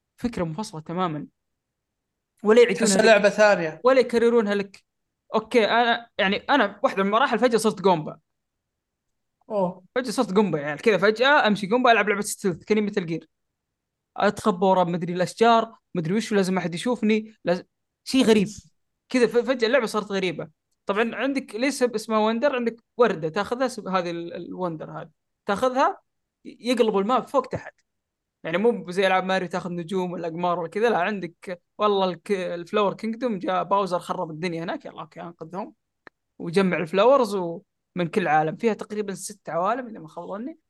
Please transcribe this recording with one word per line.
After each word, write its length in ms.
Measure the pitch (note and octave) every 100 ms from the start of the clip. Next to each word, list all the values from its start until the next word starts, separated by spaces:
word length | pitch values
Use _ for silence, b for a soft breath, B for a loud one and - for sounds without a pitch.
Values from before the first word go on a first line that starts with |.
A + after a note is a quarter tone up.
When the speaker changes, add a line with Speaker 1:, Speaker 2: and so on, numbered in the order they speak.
| _ _
Speaker 1:
فكره 280 | - -
منفصله 360 | E3+ D#3 G#3+ D#3
تماما، 460 | D#3 E3+ F#3 D3+ - _ _ _ _ _ _ _ _ _ _ _
ولا 200 | G3+ A#3
يعيدونها 240 | A3+ F#3+ G#3
Speaker 2:
تحس 100 | G3
Speaker 1:
لك، 80 |
Speaker 2:
لعبه 240 | A3 G#3 G3+
ثانيه، 520 | G3 G#3 F#3+ D#3+ D#3
Speaker 1:
ولا 160 | B3 C4
يكررونها 540 | A#3+ A#3 A#3 A#3 G#3
لك. 300 | G3+ G3 - _ _ _ _ _
اوكي، 300 | A3 A3 B3
انا 440 | G#3 A#3 A#3+ A#3 - -
يعني 180 | F#3+ G3+
انا 440 | - C#4 G3+ G3
واحده 200 | B3+ F#3+
من 60 | G3
المراحل 300 | A3 C4+ A3+
فجاه 200 | B3 A3+
صرت 220 | A3 -
جومبا، 380 | F#3+ E3+ D3+ - _ _ _ _ _ _ _ _ _ _ _ _ _
Speaker 2:
اوه، 360 | G#3 F3+ - _
Speaker 1:
فجاه 160 | B3+ B3+
صرت 220 | G#3 A#3+
جومبا 260 | F#3 G#3 D3+
يا 80 | C#3+
عيال، 120 | D3
كذا 200 | A3+ F#3+
فجاه 480 | G3+ G#3+ B3+ D4 G#3+
امشي 200 | G#3 F3+
جومبا، 260 | B3 B3
العب 160 | A3 G3+
لعبه 120 | G3+
ستيلث 440 | G#3 - G3+ E3
كاني 160 | - G#3+
متل 260 | G#3 G#3 E3+
جير، 220 | E3 - _ _ _ _ _ _ _ _ -
اتخبى 500 | G3+ G#3 A3+ F3+ F#3+
ورا 180 | F#3
مدري 280 | F3 F3 E3+
الاشجار، 640 | F3+ F3 - A3+ A3+ A3+ - _
مدري 200 | F3 D#3+
وش، 180 | G#3 A3
لازم 260 | G3+ F#3 F#3+
احد 160 | E3+
يشوفني، 600 | E3 A#3+ B3 G#3+ A3 A3 -
لازم 200 | F3 F3+ - _ _ _
شيء 200 | - C4
غريب 240 | G#3+ A3 F#3 - - _ _ _ _
كذا. 180 | B3+ A3+
ف-، 120 | A#3
فجاه 280 | A3+ C4 A3
اللعبه 200 | C4+ A3
صارت 260 | A3 G3+
غريبه. 360 | G3 F#3 D3+ D#3 _ _ _ -
طبعا 280 | G3+ A#3
عندك 400 | F#3+ C4 C4+ -
ليس 280 | G#3 C4+ C4+
اسمها 360 | B3 A#3+ A3 A3
وندر، 380 | G#3+ A3+ C#4+ C4
عندك 200 | A#3 A3+ _ -
ورده 320 | A#3 E3+ D#3+
تاخذها، 400 | F3 G3 A#3+ B3+
سب-، 200 | B3 F#3+
هذه 220 | F#3 F3
ال-، 240 | E3+ E3+
الوندر 560 | - E3+ F3+ F3+ D#3+ D#3+
هذه 200 | D#3 D#3 _ _ _ -
تاخذها 540 | G3 B3+ B3+ D4+ - _ _ _ _
ي-، 120 | - -
يقلب 360 | A3+ B3 A3+ G3
الماب 300 | G3 B3+ -
فوق 180 | C#4 -
تحت، 280 | - - - _ _ _ _ _ _
يعني 140 | - E3+
مو 320 | A3+ G3+ E3+
زي 160 | F3+ F#3+
العاب 180 | F#3
ماريو 240 | F#3 F#3+ F3+
تاخذ 240 | F#3 F3+
نجوم 400 | F3 E3+ F#3+ F3+
ولا 160 | E3+ E3+
اقمار 300 | D#3+ F3+ F3
ولا 100 | E3
كذا، 220 | G3+ A#3
لا، 80 | G3+
عندك 640 | F3+ G#3 F3 - - F3 _ -
والله 320 | G#3 G3+ F#3
الك-، 220 | E3+ -
الفلاور 600 | G3 F3 F3 E3+ G#3+ G3+
كينجدوم 440 | G3 A3 A3+ B3 G3
جاء 260 | F#3+ F#3
باوزر 340 | F3 G3 F#3+ F3
خرب 320 | E3+ F3+ E3
الدنيا 340 | D#3 F3+ E3
هناك، 200 | E3+ D4
يلا 160 | - -
اوكي 200 | D#3+ D#3
انقذهم 540 | F3 E3+ D#3+ F3 C4 - _ _ - _ _ _
وجمع 380 | E3+ E3+ F#3+ D#3+
الفلاورز 580 | E3 G3 A3+ C#4 A3+
ومن 760 | G3+ E3+ E3+ - _ _ F3+ F3
كل 140 | G3+ E3+
عالم. 280 | D3+ D#3 D#3
فيها 180 | A#3
تقريبا 400 | G#3 - G#3+ G3+
ست 340 | F#3 - G#3 -
عوالم 380 | D#3+ F#3 B3+ B3
اذا 120 | G#3
ما 100 | D#3
خاب 180 | E3+ F3
ظني، 300 | G3 C4 D#4+ _